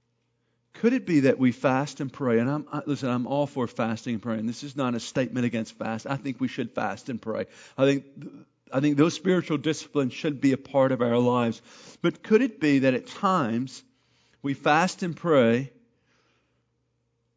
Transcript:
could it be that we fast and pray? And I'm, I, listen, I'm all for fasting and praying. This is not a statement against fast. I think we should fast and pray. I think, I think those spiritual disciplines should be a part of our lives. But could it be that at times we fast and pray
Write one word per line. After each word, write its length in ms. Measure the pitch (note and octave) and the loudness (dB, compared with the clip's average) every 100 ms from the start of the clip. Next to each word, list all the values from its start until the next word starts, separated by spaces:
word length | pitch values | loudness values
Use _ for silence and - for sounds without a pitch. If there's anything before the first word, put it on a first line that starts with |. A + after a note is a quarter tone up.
| _ _ _ _ _ _ _ | _ _ _ _ _ _ _
could 180 | - A3+ | -2 0
it 140 | B3+ F#3 | 0 2
be 140 | D#3 | 4
that 180 | C3 B2 | 4 4
we 120 | B2+ | 2
fast 500 | A#2+ C#3+ C3 C#3+ - | 2 0 0 -2 -6
and 120 | C#3 | -10
pray? 260 | - C3 A2+ | -4 0 2
And 100 | B2 | 2
I'm, 180 | C#3+ - | -2 -6
I, 120 | D3 - | -8 -4
listen, 220 | C3 C3 | -4 -2
I'm 180 | B2 A#2+ | -4 -2
all 200 | C#3 C#3 | -2 -2
for 200 | C3+ A#2 | -4 -6
fasting 480 | - A2+ A2+ B2+ | -4 -4 -4 -6
and 80 | A2+ | -6
praying. 240 | A#2+ A2 A2 | -4 -4 -4
This 160 | A#2+ | -8
is 140 | D3 C3 | -10 -6
not 180 | B2+ | -4
a 60 | A#2+ | -4
statement 460 | - C#3+ B2 B2 A#2+ | -4 -4 -2 -2 -2
against 300 | A#2 A2 - | -2 -6 -8
fast. 300 | A2 A2+ - | -8 -6 -6
I 100 | C#3 | -8
think 240 | C#3 B2+ | -6 -6
we 60 | B2+ | -6
should 260 | - A#2 | -4 -8
fast 360 | - G#2+ G2 - | -4 -6 -6 -10
and 120 | A2+ | -10
pray. 260 | A2+ G#2+ G2 - - - | -6 -6 -8 -12 -10 0
I 80 | |
think, 200 | C#3 C#3 - - C#3 - - _ _ | 2 2 -4 -18 -18 -18 -20 _ _
I 80 | C#3 | -2
think 160 | D3 C#3+ | 2 4
those 180 | E3 | 4
spiritual 440 | - F#3 F#3 - D3+ | 2 0 0 0 -2
disciplines 540 | D3+ D3+ - D3 C3 | -2 -4 -4 -2 -2
should 280 | - E3 C#3 | -2 -6 0
be 120 | C#3 | 0
a 60 | C3 | 0
part 340 | - C#3 C3 | 0 2 2
of 80 | B2+ | 2
our 160 | A#2+ A#2+ | 2 2
lives. 440 | B2 B2 A#2 A2 - - - - | 2 2 0 -4 -10 -20 -20 -4
But 200 | F3 - | -4 -2
could 200 | - A3 | 2 2
it 180 | C4 - | 2 0
be 200 | D3+ C#3 | 2 4
that 140 | C3 | 4
at 120 | B2+ - | 0 -4
times 760 | - G3 F#3 A#2 A#2 C3+ - _ _ _ _ _ _ | -4 0 2 0 -2 -4 -10 _ _ _ _ _ _
we 120 | C#3 | -8
fast 480 | C3+ D#3 D3+ F#3 - | -2 2 4 2 -2
and 140 | F3+ D3+ | -8 -4
pray 560 | E3+ C#3+ A#2 A#2+ C#3 _ _ _ _ _ _ _ _ _ _ _ _ _ _ _ _ | 4 6 6 4 -2 _ _ _ _ _ _ _ _ _ _ _ _ _ _ _ _